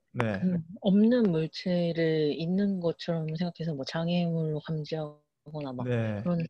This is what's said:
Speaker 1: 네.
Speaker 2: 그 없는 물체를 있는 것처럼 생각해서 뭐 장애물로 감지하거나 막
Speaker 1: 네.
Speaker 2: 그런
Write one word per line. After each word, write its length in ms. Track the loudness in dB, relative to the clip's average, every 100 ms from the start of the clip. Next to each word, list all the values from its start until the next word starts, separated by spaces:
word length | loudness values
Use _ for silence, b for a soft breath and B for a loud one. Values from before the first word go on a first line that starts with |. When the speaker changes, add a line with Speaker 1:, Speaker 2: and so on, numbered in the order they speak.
| _ -4
Speaker 1:
네. 220 | -2 0
Speaker 2:
그 180 | 0 -2 -4 -2
없는 440 | 2 6 6 6
물체를 1080 | 4 2 0 -4 -2 0 2 2 2 2 2 0
있는 400 | -2 0 0 0
것처럼 480 | -2 -2 -2 -2 -2 -2
생각해서 400 | -4 -4 -4 -4
뭐 80 |
장애물로 800 | -4 -2 0 2 2 2 0 -2
감지하거나 1120 | -2 -4 -4 -4 -6 -10 _ _ -12 -8 -6
막 140 | -4 -2
Speaker 1:
네. 340 | 0 0 -2
Speaker 2:
그런 160 | 0 0